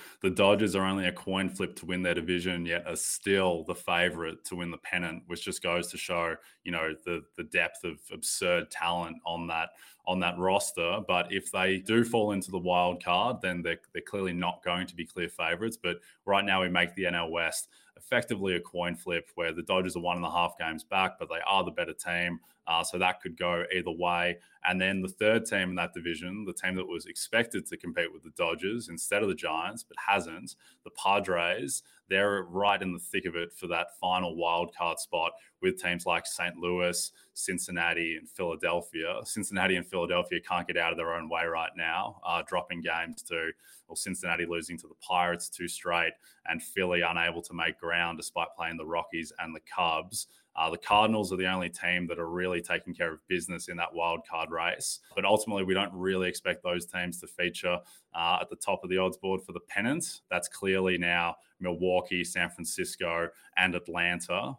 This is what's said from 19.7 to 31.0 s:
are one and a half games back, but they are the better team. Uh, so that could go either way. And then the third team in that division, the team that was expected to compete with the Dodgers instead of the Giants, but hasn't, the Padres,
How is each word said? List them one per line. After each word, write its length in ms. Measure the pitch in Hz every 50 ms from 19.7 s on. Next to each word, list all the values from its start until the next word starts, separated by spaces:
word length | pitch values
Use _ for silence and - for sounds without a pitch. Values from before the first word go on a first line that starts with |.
| 95 92 95 92 87
are 60 | 90
one 160 | 85 87 87 87
and 80 | 87
a 60 | 80
half 280 | 80 87 87 87 - -
games 240 | 85 80 80 80 -
back, 340 | - 98 95 95 92 - -
but 100 | - -
they 120 | 82 85 85 -
are 160 | 98 95 90
the 80 | 87
better 220 | 78 85 87 85 78
team. 460 | - - 87 87 87 87 87 85 82 - - _ _ _ 85
Uh, 160 | 82 82 82
so 140 | - - 90
that 220 | 92 92 92 -
could 140 | - 90 80 -
go 260 | 90 87 87 85 87 - 95
either 160 | 92 82 87
way. 460 | 82 85 87 87 87 87 87 87 87 87 - - _ _ -
And 140 | 90 92 92
then 220 | 92 95 98 95
the 80 | 92 92
third 360 | - - 107 107 110 117 113
team 240 | - 107 98 92 92
in 60 | 90
that 180 | 87 85 85 -
division, 520 | 87 82 85 82 80 87 90 95 107 107
the 80 | 95 85
team 220 | - - 92 92
that 120 | 92 92 -
was 200 | 85 82 - 90
expected 580 | - - - - - 113 120 117 - 98 -
to 100 | - 85
compete 380 | - - 87 82 87 85 85 80
with 100 | 78 -
the 60 | 82 - -
Dodgers 500 | 85 82 85 78 87 98 113 120 110 85
instead 360 | 85 82 - - 101 104 110
of 60 | 98
the 60 | 87
Giants, 480 | - - 80 78 80 85 95 110 - -
but 140 | - - -
hasn't, 580 | - - 101 - - 160 160 170 - - - - _ - - _ _
the 80 | 85
Padres, 880 | - -